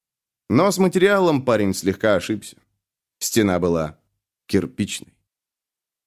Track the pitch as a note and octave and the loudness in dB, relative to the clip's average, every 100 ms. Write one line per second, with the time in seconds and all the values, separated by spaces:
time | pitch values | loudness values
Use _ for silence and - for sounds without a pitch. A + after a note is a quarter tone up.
0 | _ _ _ _ - A2 G3 F3 F#3 F#3+ | _ _ _ _ -2 2 2 2 0 2
1 | F#3+ G3+ F3 C#3+ B2+ A2 G2+ F#2 F#2+ F#2 | 2 2 2 0 0 0 0 -2 -4 -2
2 | A2 F#2+ - G#2+ - - _ _ _ _ | 0 0 -2 -8 -10 -20 _ _ _ _
3 | _ _ - A#2 G2+ F2+ F2+ E2+ D#2 - | _ _ -4 0 2 2 0 -2 -4 -10
4 | _ _ _ _ - G2+ - - G2 - | _ _ _ _ -2 -2 -2 -6 -8 -8
5 | - _ _ _ _ _ _ _ _ _ | -16 _ _ _ _ _ _ _ _ _